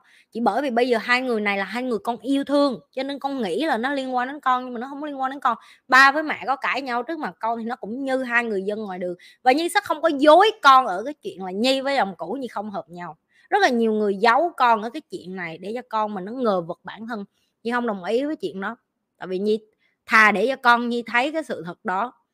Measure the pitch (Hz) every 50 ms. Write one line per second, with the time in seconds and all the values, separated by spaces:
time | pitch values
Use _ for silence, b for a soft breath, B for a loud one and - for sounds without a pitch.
0 | _ b b b b b b 220 240 262 294 269 294 277 226 247 247 262 240 214
1 | 190 233 247 254 262 254 233 214 208 208 202 196 196 185 202 240 254 254 233 196
2 | - 233 240 220 - 254 277 277 277 - 277 285 285 285 240 165 - _ _ 254
3 | 269 277 285 277 - 277 277 269 226 185 165 208 302 320 262 220 233 269 285 277
4 | 262 262 254 247 247 262 285 294 - 262 254 254 254 254 247 226 240 277 285 277
5 | 302 302 285 269 262 262 269 - - 254 226 - B B B B B - 254 262
6 | 269 269 269 311 311 302 240 - 180 226 269 269 - 185 190 254 277 262 240 240
7 | 240 311 330 311 277 190 180 _ - 226 233 233 220 226 247 - - 190 226 262
8 | 277 262 262 262 262 240 240 240 240 233 214 190 190 202 208 214 214 196 185 180
9 | 190 180 175 - B B B B B 254 262 302 339 339 - 415 392 - 330 302
10 | 302 330 294 269 277 302 302 349 403 440 - - - 277 262 262 262 220 180 185
11 | 220 277 302 _ - 202 139 170 190 185 185 202 226 262 269 269 254 269 277 262
12 | 202 196 180 - 170 156 - 277 262 226 - 208 202 214 202 190 - - 165 170
13 | 175 165 156 - _ b b b b b 349 415 392 320 254 233 226 220 214 214
14 | 214 208 202 190 208 233 226 269 330 349 339 - 262 240 233 214 208 240 233 311
15 | - _ - - - 175 185 190 175 165 165 170 185 196 226 247 247 - - 220
16 | 214 208 214 190 180 208 233 269 254 220 196 185 170 160 170 - - 185 156 180
17 | 226 226 247 208 196 - _ _ _ _ _ _ - 226 240 247 240 233 202 190
18 | 175 185 226 247 277 294 311 294 - 165 135 190 196 208 233 - _ _ _ _
19 | _ _ _ _ - 180 185 180 202 214 214 220 - _ _ _ _ _ _ _
20 | _ - 233 220 214 208 208 190 214 262 262 262 - 247 240 233 240 240 240 240
21 | 226 233 214 240 254 311 302 320 294 - 208 - 165 180 - - - 208 185 190
22 | 226 254 - _ _ _